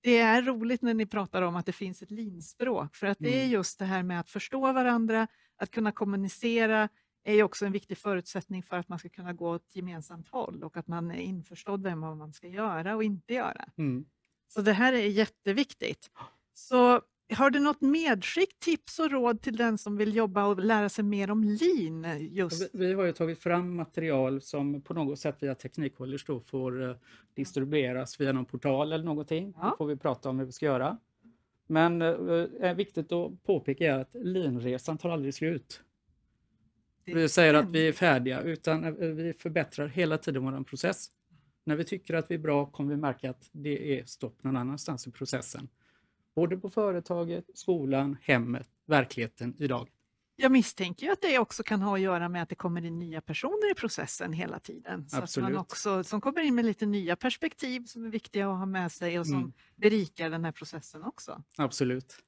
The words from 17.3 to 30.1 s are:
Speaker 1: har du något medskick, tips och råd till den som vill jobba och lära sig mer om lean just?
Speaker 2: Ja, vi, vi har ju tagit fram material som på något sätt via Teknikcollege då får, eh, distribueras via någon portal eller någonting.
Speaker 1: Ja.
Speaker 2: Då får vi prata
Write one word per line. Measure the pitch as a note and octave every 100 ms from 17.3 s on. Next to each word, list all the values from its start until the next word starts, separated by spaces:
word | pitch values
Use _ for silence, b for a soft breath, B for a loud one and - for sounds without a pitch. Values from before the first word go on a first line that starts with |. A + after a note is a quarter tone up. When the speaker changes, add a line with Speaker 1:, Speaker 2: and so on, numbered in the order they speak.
Speaker 1:
har | A3 C#4
du | C#4
något | C#4+ D4
medskick, | C#4 D#4 D#4+ G#3+ - - G4 _
tips | - D#4+ - -
och | D#4+
råd | C#4 A#3+ A3+
till | - A3
den | A#3 G#3+
som | - G#3
vill | G#3+ G#3+
jobba | G#3+ F#3+ G3+
och | F#3+
lära | G3 A3 G#3
sig | -
mer | G3+ G3+ G3
om | G#3+
lean | G#3+ G#3 E4 E4 E3 D#3+ E3 D#3 D#3
just? | F3+ F3+ E3
Speaker 2:
Ja, | F3+
vi, | - F3+
vi |
har | F#3+
ju | F3+
tagit | D#3 E3 E3
fram | - F3 F3+ F3
material | D#3+ - D#3+ C#3 C3 C3+
som | - D3 C#3+ C#3+
på | -
något | E3+ C#3+ C#3+
sätt | D#3 C#3+
via | C#3+
Teknikcollege | C3 B2+ - C#3+ - C3 C3+ -
då | C3+
får, | - C3+ B2+ B2 B2+
eh, | B2 b b b
distribueras | - C3+ - C3+ D3+ B2+ B2+ C3 -
via | C#3
någon | C3
portal | B2 C3 D3 C3+ D3+
eller | D#3+
någonting. | E3 D3+ D3 D#3+ G3 F#3
Speaker 1:
Ja. | G3
Speaker 2:
Då | -
får | D3
vi | C#3+
prata | D3+